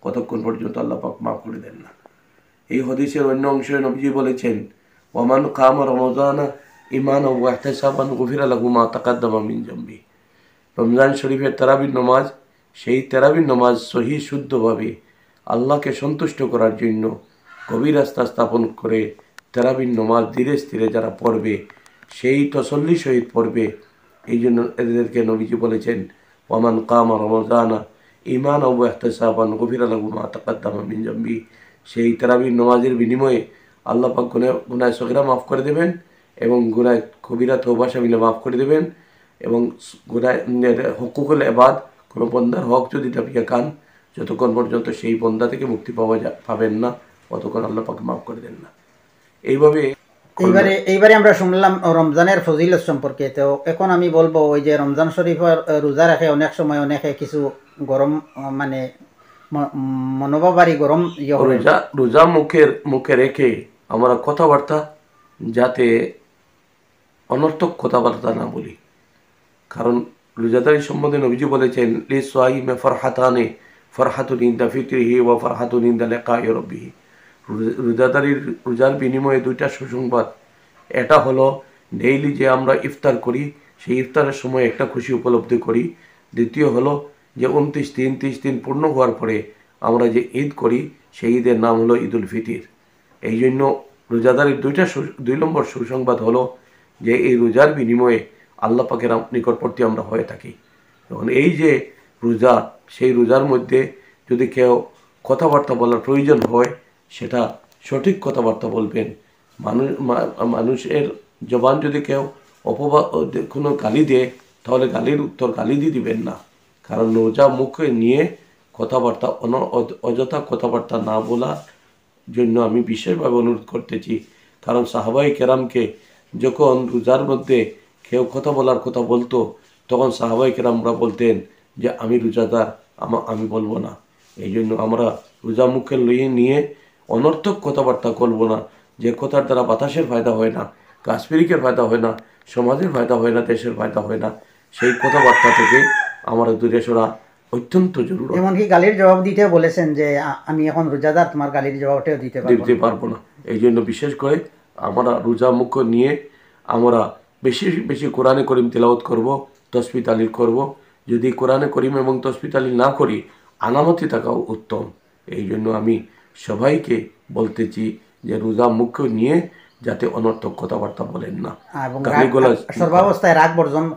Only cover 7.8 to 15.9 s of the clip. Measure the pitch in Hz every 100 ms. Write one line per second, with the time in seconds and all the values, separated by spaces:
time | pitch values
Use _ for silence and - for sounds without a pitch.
7.8 | 139 135 135 123 123 139 131 117 120 120
8.8 | 113 113 123 120 117 107 110 113 117 -
9.8 | - - _ _ _ _ _ _ _ -
10.8 | 117 123 139 139 135 135 139 - 131 139
11.8 | 139 131 123 131 139 - _ _ _ -
12.8 | - 131 131 131 147 160 147 123 123 117
13.8 | - 123 120 147 - 143 135 127 113 110
14.8 | 110 - _ _ _ _ - 120 131 147
15.8 | 143